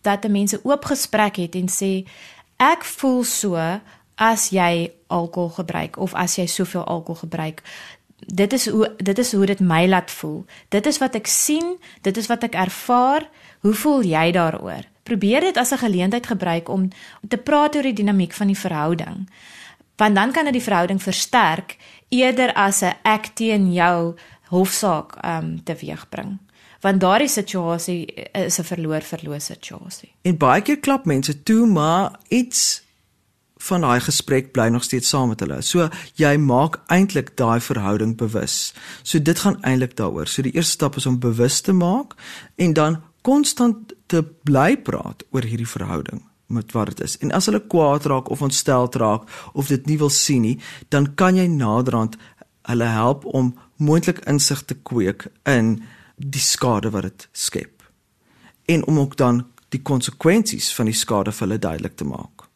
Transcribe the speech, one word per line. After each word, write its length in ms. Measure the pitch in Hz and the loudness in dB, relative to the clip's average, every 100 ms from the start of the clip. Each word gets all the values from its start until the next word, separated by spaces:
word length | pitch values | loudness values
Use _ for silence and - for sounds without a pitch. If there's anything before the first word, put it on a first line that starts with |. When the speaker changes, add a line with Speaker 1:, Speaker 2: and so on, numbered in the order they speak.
| 208 | 0
Speaker 1:
Dat 180 | 202 | -2
'n 80 | 214 | 0
mens 220 | 202 202 | 0 0
'n 60 | - | -2
oop 220 | 254 285 | -2 -2
gesprek 520 | - 277 - 214 208 196 | 0 -4 -2 0 0 -2
het 180 | 170 | -6
en 140 | 185 180 | -4 -4
sê, 380 | - 196 190 185 - - - _ _ | -2 -2 -2 -6 -20 -20 -20 _ _
"Ek 280 | 269 339 | 2 2
voel 400 | - - 269 254 | -4 -2 0 0
so 560 | 240 - 208 170 160 196 - _ _ | 0 -2 -2 -2 -2 -4 -10 _ _
as 340 | - 220 220 - | 0 0 2 0
jy 440 | 190 175 170 170 - _ | 2 2 2 -2 -8 _
alkohol 420 | 180 170 180 170 | -4 -4 -4 -4
gebruik 500 | 170 170 170 165 - | -6 -8 -6 -6 -6
of 160 | 190 | -6
as 220 | - 180 - | -2 -2 -2
jy 100 | 175 | -4
soveel 380 | - 180 175 | -2 -4 -4
alkohol 360 | - 170 160 165 | -4 -6 -6 -12
gebruik. 420 | 165 165 156 160 - - - - _ _ | -8 -8 -8 -10 -20 -20 -20 -20 _ _
Dit 340 | - 185 214 | -8 0 2
is 160 | 262 226 | 2 0
hoe, 260 | 214 214 214 | 0 0 0
dit 220 | 190 196 | -2 0
is 140 | 247 | 0
hoe 140 | 202 196 | 2 2
dit 140 | 196 | 2
my 260 | 180 160 180 | 2 4 4
laat 240 | 185 180 | 2 0
voel. 340 | - 151 156 185 - _ | -10 -10 -10 -14 -20 _
Dit 180 | 202 285 | -2 0
is 120 | 294 | 0
wat 160 | 262 | -2
ek 120 | 226 - | -4 -2
sien, 500 | - - 302 339 359 - - | -2 0 0 -2 -6 -12 -6
dit 160 | 196 208 | -4 -4
is 100 | 214 | -4
wat 160 | 233 | -2
ek 120 | 233 | -2
ervaar. 760 | 180 185 - - 247 254 294 311 _ - _ | -2 -4 -4 0 2 4 2 -2 _ -20 _
Hoe 140 | 202 | 0
voel 280 | 214 302 277 | 2 2 2
jy 300 | 196 156 165 | 2 2 2
daaroor?" 520 | 175 165 160 92 82 - _ | 2 0 -2 -8 -12 -14 _
Probeer 380 | - 233 202 262 | -6 0 2 2
dit 160 | 370 285 | 2 0
as 160 | 247 | 0
'n 60 | 262 | 0
geleentheid 480 | 233 180 185 240 240 | 0 0 0 -2 -4
gebruik 420 | 208 180 170 170 | -4 -2 -2 -2
om 200 | 190 185 - - - 202 | -2 -2 -6 -20 -20 -6
te 80 | 247 | -6
praat 400 | 247 294 302 294 | 2 2 4 0
oor 60 | |
die 100 | 269 | -2
dinamiek 400 | 208 202 196 170 | 0 2 2 0
van 140 | - 202 | -2 -2
die 120 | 196 | 0
verhouding. 720 | 185 156 151 170 - 190 190 _ - - - _ _ - | -2 -2 0 -2 -4 -10 -12 _ -20 -20 -20 _ _ 0
Want 180 | 214 | 4
dan 180 | 196 226 | 4 2
kan 120 | 320 | 0
dit 80 | 294 | 0
die 100 | 254 | -2
verhouding 400 | 240 185 180 196 | 0 0 2 -2
versterk 760 | 190 185 - 247 185 165 - - - - _ | -2 -4 0 4 4 0 -8 -20 -20 -20 _
eerder 460 | 254 254 254 254 | 2 2 2 0
as 280 | - 196 196 | 2 2 2
'n 120 | 190 - | -2 0
ek 240 | 220 214 - | 0 0 -2
teen 380 | - 226 208 190 | -4 0 2 2
jou 420 | 175 170 175 170 165 - - _ | 4 4 2 -2 -6 -20 -20 _
hofsaak, 680 | 180 190 - 208 156 - - | 0 0 0 0 -2 -4 -10
ehm, 380 | - 165 160 165 | -6 -4 -6 -8
teweegbring. 720 | 160 156 151 156 - - - 196 _ _ - _ | -10 -10 -10 -14 -12 -12 -10 -12 _ _ -20 _
Want 200 | 196 190 | 0 2
daardie 280 | 180 214 285 | 4 4 2
situasie 760 | 220 202 190 170 170 165 175 156 - - | -2 -4 -4 -2 -4 -4 -6 -8 -14 -10
is 260 | 208 170 156 | -6 -2 -4
'n 60 | |
verloor-verloor 760 | 165 185 160 156 - 160 151 147 | -4 -6 -4 -6 -6 -12 -10 -10
situasie. 720 | - - - - 180 - - _ | -10 -14 -18 -18 -16 -18 -20 _
Speaker 2:
En 140 | 180 160 | 0 4
baie 260 | 135 156 | 6 4
keer 160 | 208 294 | 2 0
klap 260 | 277 269 | 0 0
mense 380 | 175 135 135 143 | 0 0 -2 -4
toe, 240 | - 220 233 | 2 4 6
maar 520 | 170 151 175 196 - _ | 4 4 2 0 -6 _
iets 560 | 240 247 - - - _ _ _ _ _ _ _ _ | -2 0 0 -2 -2 _ _ _ _ _ _ _ _
van 240 | - 180 | -4 0
daai 200 | 143 123 | 2 2
gesprek 520 | 139 - - 135 135 | 0 -4 0 0 0
bly 160 | 131 113 | 0 2
nog 160 | 117 | 2
steeds 240 | - 127 - | 0 -2 0
saam 200 | 139 123 | 0 0
met 120 | 110 | -2
hulle. 220 | 80 67 | -4 -4
So, 260 | - 175 165 - - | -2 0 0 -4 -14
jy 220 | - 151 147 | 2 2 4
maak 440 | 143 123 156 - - | 4 4 2 -2 2
eintlik 500 | 175 196 156 - - | 2 4 0 -4 0
daai 240 | 117 117 | 2 2
verhouding 560 | - 120 98 104 110 113 | 0 -2 0 0 0 -2
bewus. 580 | 113 110 - - - - - - | -4 -2 -4 -6 -6 -12 -20 -14
So, 200 | - 165 | -2 0
dit 160 | 147 170 | 2 2
gaan 240 | 202 - | 0 0
eintlik 340 | 127 127 127 - | 0 0 0 -2
daaroor. 300 | 101 - 73 | -4 -4 -6
So, 160 | - | -4
die 100 | 131 | -2
eerste 200 | 160 165 | -2 -2
stap 240 | - 143 139 | 0 -2 -2
is 100 | 127 | -2
om 120 | 123 | 0
bewus 420 | 123 113 123 - | 0 2 2 2
te 120 | - | 2
maak 420 | 185 175 226 285 - - - - - | 2 2 0 -4 -16 -18 -20 -18 0
en 160 | 175 | 2
dan 300 | 156 151 160 - _ | 4 2 0 -8 _
konstant 720 | - 285 285 - 240 220 - - _ | 2 2 2 2 0 0 -10 -20 _
te 180 | 165 160 - | 0 0 -4
bly 320 | 147 131 160 277 | 2 4 4 2
praat 480 | - - - - - | -2 -6 -8 -12 -6
oor 120 | 135 | -4
hierdie 260 | 117 117 117 | -4 -6 -6
verhouding 540 | - 98 85 - - - _ _ | -8 -6 -6 -6 -12 -16 _ _
met 260 | 117 107 | -6 -2
wat 140 | 117 104 | -2 -2
dit 140 | - | -4
is. 180 | - - | -8 -6
En 140 | - | -2
as 140 | - 190 | 0 0
hulle 200 | 208 208 | -2 0
kwaad 380 | 175 151 147 | 2 4 2
raak 240 | 147 135 127 | 0 -2 -2
of 140 | 131 | -4
ontsteld 520 | 143 - - 127 123 | -2 0 2 2 2
raak 280 | 123 110 107 - - - | 0 0 0 -4 -20 -10
of 140 | - 139 | -6 -2
dit 200 | 135 143 | -2 0
nie 120 | 151 | 0
wil 120 | 147 | 2
sien 300 | 143 - 135 | 2 2 2
nie, 180 | 110 139 - - - | 2 -2 -8 -20 -2
dan 260 | 143 143 | 0 2
kan 220 | 143 185 185 | 2 4 4
jy 100 | 180 | 2
naderhand 680 | 151 113 113 127 120 110 - - _ - _ | 2 2 2 2 0 -2 -6 -20 _ -20 _
hulle 220 | - 120 | -4 0
help 400 | 117 110 120 143 | 0 2 2 0
om 340 | - 131 127 123 _ _ | -2 0 0 -2 _ _
moontlik 420 | 147 160 170 175 | 2 4 2 -2
insig 440 | - 147 - 139 | 0 0 2 -2
te 120 | - | -6
kweek 520 | 127 - 120 95 101 - _ | -10 -4 0 0 -2 -12 _
in 400 | - 127 113 113 - - - - | 2 4 4 0 -6 -20 -20 -12
die 240 | 139 135 | -8 -4
skade 500 | - - 127 107 110 | -2 0 0 0 -2
wat 120 | 101 | -4
dit 260 | 92 - - | -6 -12 -18
skep. 580 | - - - - _ _ _ _ _ _ _ - _ | -8 -6 -6 -10 _ _ _ _ _ _ _ -20 _
En 220 | - 165 139 | 0 0 2
om 120 | 156 | 2
ook 180 | 139 - | 2 2
dan 300 | 127 120 123 _ _ | 2 2 -2 _ _
die 140 | 139 | -8
konsekwensies 920 | 139 135 131 - 160 214 220 - - | -2 -2 -2 0 2 4 2 -4 -6
van 100 | - | -2
die 100 | 110 | -2
skade 380 | 107 - 107 98 | 0 0 0 -2
vir 160 | 104 101 | -4 -4
hulle 100 | 107 | -2
duidelik 380 | 92 80 - - | -4 -4 -8 -8
te 80 | |
maak. 440 | 73 - - _ _ | -8 -8 -14 _ _